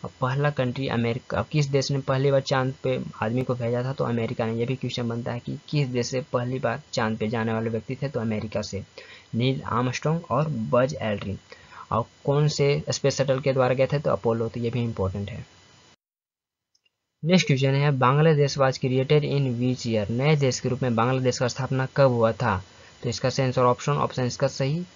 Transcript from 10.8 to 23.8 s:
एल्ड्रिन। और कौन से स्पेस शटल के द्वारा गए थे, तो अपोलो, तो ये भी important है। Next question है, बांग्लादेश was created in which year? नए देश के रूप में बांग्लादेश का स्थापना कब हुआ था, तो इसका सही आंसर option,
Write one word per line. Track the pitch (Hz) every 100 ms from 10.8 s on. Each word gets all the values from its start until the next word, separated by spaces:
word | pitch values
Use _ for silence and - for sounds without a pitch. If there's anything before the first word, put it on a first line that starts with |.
| 135 -
एल्ड्रिन। | 110 104 101 95 _ - - - -
और | 104 117 _
कौन | - 143 151
से | 151 143 147 170
स्पेस | - 139 -
शटल | 131 131
के | 135
द्वारा | 131 127
गए | 131 131
थे, | 147
तो | 151
अपोलो, | - 120 113 113
तो | 120
ये | 117
भी | 123
important | 117 110 95 101 101
है। | - - - _ - _ _ _ _ _ _ _ _ _ _ _ _ _ _
Next | 151 185 -
question | 131 135
है, | 139 147
बांग्लादेश | 131 123 143 160 147 143 139
was | 131
created | - 131 127 131 151
in | 147 139 135 120
which | 123 127 117
year? | 113 101
नए | 117 143 151
देश | 135 123
के | 131
रूप | 123
में | 127
बांग्लादेश | 113 117 131 127 -
का | 123
स्थापना | - 127 131 131 -
कब | 135
हुआ | 120 113
था, | 110 123 95 95 - - -
तो | 123
इसका | 117 127
सही | 120 131
आंसर | 127
option, | 123 120